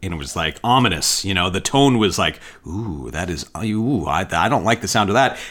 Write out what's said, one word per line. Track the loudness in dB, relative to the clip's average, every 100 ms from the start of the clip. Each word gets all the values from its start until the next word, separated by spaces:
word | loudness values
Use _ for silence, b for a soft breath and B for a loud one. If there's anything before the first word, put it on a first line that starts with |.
And | -6
it | -6
was, | -8 -4
like, | -4 -4
ominous, | 2 4 4 0 -2 -2 0
you |
know, | 0 0
the | -2
tone | 0 4 4 6
was | 2 2
like, | -2 -2 B B -10
Ooh, | -8 -6 -8 -8
that | -6 -6
is, | -6 -8 -6
ooh, | -4 -2 0 -2 0
I, | -2 0
I | 0 2
don't | 2
like | 2 0
the | 0
sound | 0 2
of | 4
that. | 2 0 B